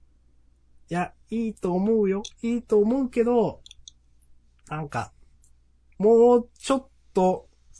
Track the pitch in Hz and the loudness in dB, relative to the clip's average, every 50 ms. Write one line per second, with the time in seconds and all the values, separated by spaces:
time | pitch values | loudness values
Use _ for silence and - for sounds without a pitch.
0 | - _ _ _ _ _ _ _ _ _ _ _ _ _ _ - - - 165 175 | -20 _ _ _ _ _ _ _ _ _ _ _ _ _ _ -20 -14 -8 -6 -6
1 | 175 - - _ _ - 214 226 226 220 214 - - 185 175 185 196 220 226 220 | -6 -8 -10 _ _ -10 -8 -8 -8 -8 -8 -6 -6 -4 -2 -2 -2 0 0 0
2 | 202 190 190 196 196 - - - - 226 240 240 233 - 220 208 208 220 247 277 | 0 0 -2 -4 -8 -12 -16 -10 -6 -6 -6 -4 -4 0 2 2 2 2 0 -2
3 | 269 247 - 240 226 240 247 240 208 151 - - - - - _ - - _ _ | -4 -4 -2 -2 0 2 2 0 0 -2 -4 -10 -18 -20 -20 _ -20 -20 _ _
4 | _ _ _ _ _ _ - _ _ _ _ _ _ - 160 151 156 143 - 120 | _ _ _ _ _ _ -20 _ _ _ _ _ _ -12 -12 -12 -10 -10 -10 -10
5 | 104 - _ _ - _ _ _ _ _ _ _ _ _ _ _ _ _ _ - | -10 -10 _ _ -20 _ _ _ _ _ _ _ _ _ _ _ _ _ _ 0
6 | 196 214 233 226 233 240 240 240 233 - _ _ - - 269 269 262 _ _ _ | 2 4 6 6 6 6 4 4 0 -4 _ _ -4 -2 -2 -2 -4 _ _ _
7 | _ _ - 185 185 185 185 - - _ _ _ _ _ - | _ _ -2 0 0 0 0 -2 -8 _ _ _ _ _ -20